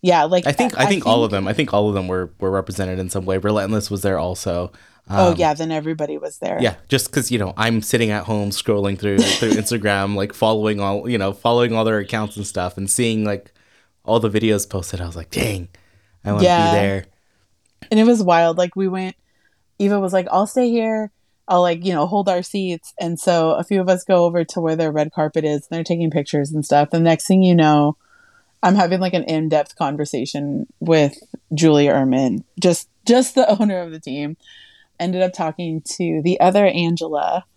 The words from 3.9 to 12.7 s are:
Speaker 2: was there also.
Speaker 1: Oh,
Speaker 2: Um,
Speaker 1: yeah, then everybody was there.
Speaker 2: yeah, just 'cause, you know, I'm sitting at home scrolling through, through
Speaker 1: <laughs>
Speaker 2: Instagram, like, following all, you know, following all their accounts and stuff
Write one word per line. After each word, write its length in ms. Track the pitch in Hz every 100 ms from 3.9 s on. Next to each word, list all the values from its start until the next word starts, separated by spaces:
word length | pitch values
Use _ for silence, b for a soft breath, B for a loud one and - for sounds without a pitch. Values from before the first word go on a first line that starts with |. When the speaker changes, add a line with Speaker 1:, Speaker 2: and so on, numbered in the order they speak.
Speaker 2:
was 120 | 101
there 160 | 98 92
also. 540 | 87 92 - 87 90 b b b _
Speaker 1:
Oh, 220 | 98 185
Speaker 2:
Um, 40 | 165
Speaker 1:
yeah, 160 | 165
then 160 | 147 160
everybody 440 | 156 151 160 147 147
was 220 | 156 -
there. 200 | - -
Speaker 2:
yeah, 160 | 120 - -
just 220 | 135 -
'cause, 180 | - 120
you 80 | 120
know, 160 | 95 92
I'm 240 | 110 113
sitting 280 | 104 120 113
at 140 | 104
home 260 | 90 107 101
scrolling 480 | 98 - 104 101 95
through, 200 | 104 98
through 320 | 117 - 113
Speaker 1:
<laughs> 120 | 107
Speaker 2:
Instagram, 520 | 104 120 104 101 98 101
like, 160 | 104
following 480 | - 110 110 107 104
all, 280 | 98 101 120
you 100 | 120
know, 140 | 98
following 400 | 98 117 120 120
all 100 | 113
their 140 | 113 110
accounts 380 | 98 113 107 104
and 100 | 98
stuff 300 | - 90